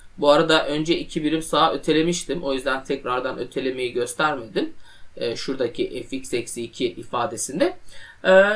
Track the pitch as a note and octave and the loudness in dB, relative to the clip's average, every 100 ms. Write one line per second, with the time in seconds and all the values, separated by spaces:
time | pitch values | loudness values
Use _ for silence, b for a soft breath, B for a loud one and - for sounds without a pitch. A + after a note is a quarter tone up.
0 | b - C#3+ D3+ D#3+ D#3+ - D3+ D#3+ E3 | b 2 6 6 6 4 2 0 0 0
1 | - F3 D3+ D#3+ D#3 D3+ D#3+ - - D3+ | -2 -2 0 -2 0 2 4 2 2 2
2 | E3 F3 - C3+ C#3 C3+ C3 C3 - C#3 | 2 0 -4 -4 -4 -2 -2 -4 -2 -4
3 | - B2+ B2+ - B2+ C3+ C3 C3 B2 B2 | -2 -2 -4 -6 -6 -4 -4 -2 -4 -2
4 | A#2 - D#3 C#3 A#2 F3+ - - b b | -4 -2 -2 -2 -6 -4 -4 -6 b b
5 | b - A#2+ A2+ - C3 A#2+ - A2+ C3+ | b -8 -6 -4 -4 -2 -2 -2 -4 -6
6 | - C3+ - A#2+ A#2 - A#2 - B2 A#2+ | -8 -8 -4 -4 -4 -8 -8 -4 -4 -4
7 | - A#2+ A2+ A2 - D3 E4+ - - B | -6 -4 -4 -4 -4 0 0 0 -12 B
8 | B B - F#3+ G3+ | B B 6 8 8